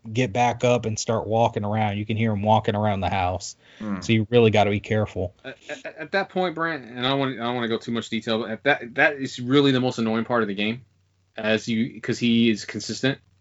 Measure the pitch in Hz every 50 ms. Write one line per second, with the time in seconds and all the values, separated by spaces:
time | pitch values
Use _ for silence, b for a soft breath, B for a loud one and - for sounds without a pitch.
0 | - 113 110 120 127 104 98 120 120 120 113 117 - 123 123 117 117 113 107 -
1 | - - 113 107 - 104 110 113 117 113 - 110 104 104 107 110 107 104 101 104
2 | 104 107 110 107 113 110 107 98 101 107 110 107 - - 104 104 107 107 101 95
3 | 95 - 101 98 92 90 92 87 - - - _ b b b b 107 107 98 92
4 | - - 113 110 107 - 120 120 117 110 104 107 101 101 104 104 - - 110 107
5 | 104 - - 95 95 95 - _ - 135 - - - - 147 135 - 160 - -
6 | 160 151 - 196 190 - - 185 185 180 160 160 165 165 160 139 123 110 123 123
7 | 123 131 139 139 135 131 131 104 117 120 123 127 120 110 113 110 - - 117 113
8 | 110 - - 110 110 120 113 110 117 104 110 107 - 139 143 - 117 120 123 135
9 | 147 156 147 139 135 123 - - 123 120 131 147 139 139 131 127 123 127 120 -
10 | 117 110 110 113 110 - 123 117 110 101 98 98 104 107 117 127 - _ _ _
11 | _ _ _ _ _ _ _ - 107 107 110 107 - 120 113 110 117 139 - -
12 | - - 113 - 113 120 117 117 117 117 110 107 - - - 107 - - 110 -
13 | - 131 143 - _ _ _ _